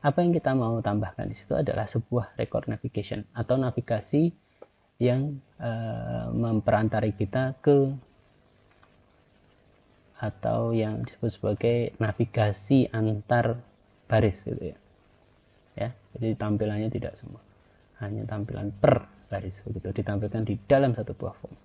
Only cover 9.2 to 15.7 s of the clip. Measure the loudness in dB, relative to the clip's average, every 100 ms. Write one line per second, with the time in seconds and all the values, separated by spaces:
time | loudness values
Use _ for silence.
9.2 | _ _ _ _ _ _ _ _ _ -8
10.2 | -8 -4 -2 0 0 0 0 -2 -6 -4
11.2 | -6 -2 -4 0 2 2 -2 -2 -2 0
12.2 | -2 2 0 0 2 4 4 2 0 -2
13.2 | 2 2 2 -2 -10 _ _ _ _ 4
14.2 | 4 2 -6 -6 -8 -12 _ _ _ _
15.2 | _ _ _ _ _